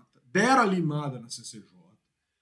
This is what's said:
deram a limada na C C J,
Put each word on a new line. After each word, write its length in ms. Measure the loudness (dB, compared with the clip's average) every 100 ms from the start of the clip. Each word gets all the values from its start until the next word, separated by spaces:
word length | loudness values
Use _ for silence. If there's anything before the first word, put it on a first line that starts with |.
| _ _ _
deram 300 | 0 4 4
a 20 |
limada 560 | 4 2 0 -2 -6 -8
na 80 | -12
C 160 | -16
C 160 | -16 -20
J, 80 | -20 _ _ _ _ _ _ _